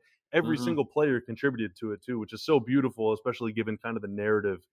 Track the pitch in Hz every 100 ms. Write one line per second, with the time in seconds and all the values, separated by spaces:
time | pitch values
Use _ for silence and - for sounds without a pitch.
0 | _ _ _ 160 170 151 123 156 135 -
1 | 151 123 123 113 143 123 107 - 113 104
2 | - 120 107 110 - 151 113 139 131 117
3 | 110 107 127 117 117 107 110 107 117 113
4 | 101 101 104 107 101 92 _